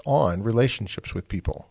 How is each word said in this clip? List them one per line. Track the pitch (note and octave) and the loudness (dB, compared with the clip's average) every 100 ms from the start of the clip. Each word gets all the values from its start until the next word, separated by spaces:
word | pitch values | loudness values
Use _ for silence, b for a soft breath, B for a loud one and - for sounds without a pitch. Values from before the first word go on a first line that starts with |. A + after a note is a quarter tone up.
| D3 | 2
on | C#3+ F#2 F2 | 4 4 2
relationships | A2 A2+ B2+ - G2 - - | 2 4 4 2 -6 -8 -8
with | - - | -8 -4
people. | F#2+ - D2+ - | -4 -2 -6 -4